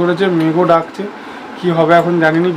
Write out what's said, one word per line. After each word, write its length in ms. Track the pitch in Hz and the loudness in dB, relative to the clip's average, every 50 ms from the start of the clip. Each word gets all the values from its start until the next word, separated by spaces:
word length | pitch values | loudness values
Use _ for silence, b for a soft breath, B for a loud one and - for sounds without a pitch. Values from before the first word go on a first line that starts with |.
ধরেছে, 240 | 175 175 180 165 196 190 175 160 | 0 0 0 0 0 0 2 2
মেঘও 240 | 160 160 156 175 180 170 | 0 2 2 2 2 4
ডাকছে, 300 | 165 165 160 - - - 196 208 - B B B B B B B - - | 2 2 0 -4 -8 -10 -10 -10 -12 B B B B B B B -12 -6
কি 100 | 180 180 165 | -4 -2 0
হবে 160 | 165 160 156 170 170 | 2 2 4 4 4
এখন 140 | 165 175 175 175 160 | 4 2 0 2 2
জানি 140 | 160 156 165 175 | 2 2 0 0
না, 40 | 185 170 | 0 -2